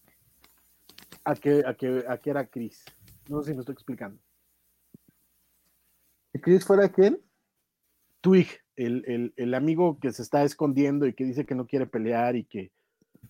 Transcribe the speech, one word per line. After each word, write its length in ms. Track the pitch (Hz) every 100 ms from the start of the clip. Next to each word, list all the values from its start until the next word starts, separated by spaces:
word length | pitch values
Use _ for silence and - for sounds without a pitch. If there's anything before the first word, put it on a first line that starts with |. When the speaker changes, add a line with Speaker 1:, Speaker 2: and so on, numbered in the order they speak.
| _ _ _ _ _ _ _ _ _ - - -
Speaker 1:
a 100 | -
que, 300 | 147 143 147 131
a 80 |
que, 300 | 123 127 127 123
a 100 | 123
que 120 | -
era 160 | 143 127
Chris. 380 | - 117 - - _ - - -
No 140 | 147
sé 80 | 147
si 40 |
me 60 | 139
estoy 120 | 123
explicando. 440 | 135 - 120 101 104 _ _ _ _ _ _ _ _ _ _ _ _ _ _ _ _ _ _ _ _ _
Speaker 2:
¿Que 80 | 139
Chris 240 | - 185 185
fuera 240 | 196 196
quién? 280 | 196 196 330 - _ _ _ _ _ _ _ _ _
Speaker 1:
Twig, 280 | 180 190 170 - _ -
el, 260 | 120 123 131
el, 260 | 120 120 -
el 180 | 123
amigo 440 | 127 147 160 175 147
que 140 | 135
se 80 | 110
está 220 | 117 143
escondiendo 640 | 143 - 151 135 143 143 139
y 80 |
que 100 | -
dice 220 | 131 127 139
que 80 |
no 120 | 127 123
quiere 200 | 139 127
pelear 500 | 117 110 117 120 123
y 80 |
que 260 | 110 107 95 _ _ _ _ _ -